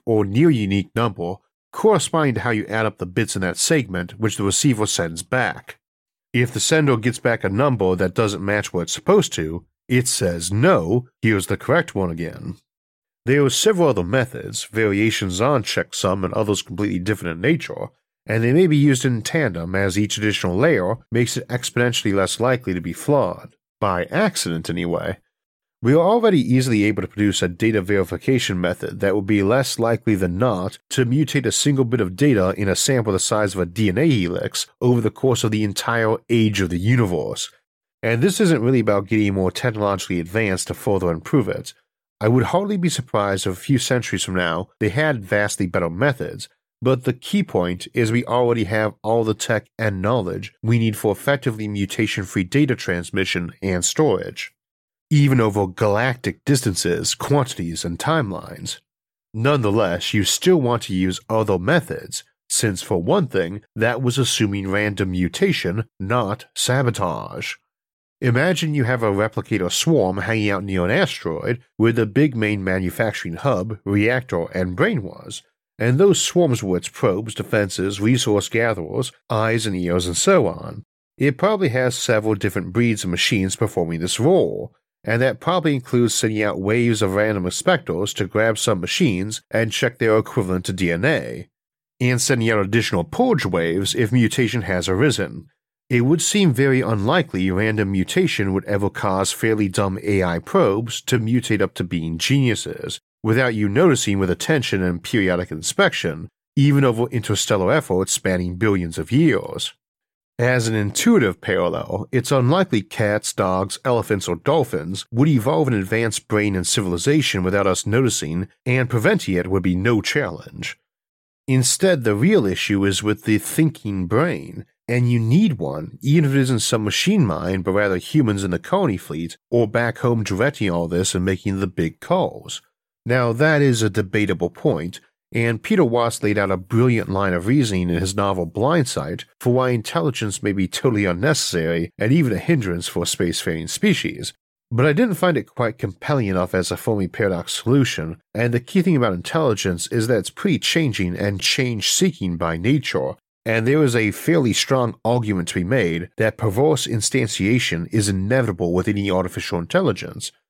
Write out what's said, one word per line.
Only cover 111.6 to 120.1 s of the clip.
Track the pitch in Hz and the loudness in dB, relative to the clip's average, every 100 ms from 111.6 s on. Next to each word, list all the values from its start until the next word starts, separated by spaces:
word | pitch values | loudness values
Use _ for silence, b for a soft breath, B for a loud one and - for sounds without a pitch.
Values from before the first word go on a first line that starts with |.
| 87 80 - 95 - | 0 -2 -4 -6 -2
it's | 127 - | -2 2
unlikely | 139 123 180 185 110 | 2 4 2 2 0
cats, | - - 107 104 - | -2 -2 0 0 -4
dogs, | - 95 92 101 - | -2 0 0 -2 -4
elephants, | 131 120 - 101 - | 0 0 0 -2 -2
or | 85 | -4
dolphins | - 156 123 80 80 98 - | 0 0 0 -4 -6 -10 -6
would | 113 156 | 2 4
evolve | 135 110 160 135 | 4 2 0 2
an | |
advanced | 110 95 113 113 - - | 0 0 0 0 -4 -2
brain | 107 104 95 | 0 2 0
and | 87 | 0
civilization | - 92 87 135 151 - 98 | -2 0 0 2 2 2 0
without | 90 101 98 | 0 2 2
us | 90 - | 0 0
noticing | 117 127 - 73 85 87 b - | 2 2 0 -4 -4 -6 b -2
and | 127 123 | 0 2
preventing | 120 147 214 - 90 | 2 2 2 0 -2
it | 90 | 0
would | 95 | 0
be | 92 90 | 2 2
no | 107 113 | 2 2
challenge. | - | 0